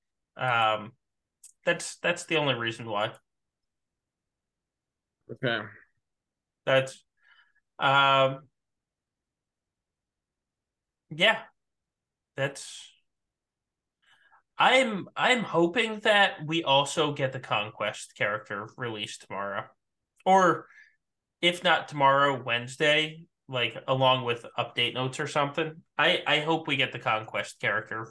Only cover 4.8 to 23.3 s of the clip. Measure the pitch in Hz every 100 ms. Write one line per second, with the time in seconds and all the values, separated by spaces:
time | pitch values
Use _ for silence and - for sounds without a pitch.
4.8 | _ _ _ _ _ 120 123 113 107 -
5.8 | _ _ _ _ _ _ _ _ - 135
6.8 | 135 - _ _ _ _ _ _ _ -
7.8 | 143 139 139 135 135 143 _ _ _ _
8.8 | _ _ _ _ _ _ _ _ _ _
9.8 | _ _ _ _ _ _ _ _ _ _
10.8 | _ _ _ 156 202 214 - _ _ _
11.8 | _ _ _ _ _ - 139 143 - -
12.8 | - _ _ _ _ _ _ _ _ _
13.8 | _ _ _ _ _ _ _ - 170 254
14.8 | 247 202 156 - 175 247 190 165 170 208
15.8 | 220 214 226 202 190 - 151 165 160 139
16.8 | 143 - 151 143 135 135 - 117 104 -
17.8 | 104 - - - 110 107 - 101 107 -
18.8 | 123 107 104 - - 95 101 98 - _
19.8 | _ _ _ _ - 190 180 160 - -
20.8 | - _ _ _ _ _ 175 175 180 160
21.8 | - 147 139 139 143 131 120 117 123 131
22.8 | 151 151 156 160 165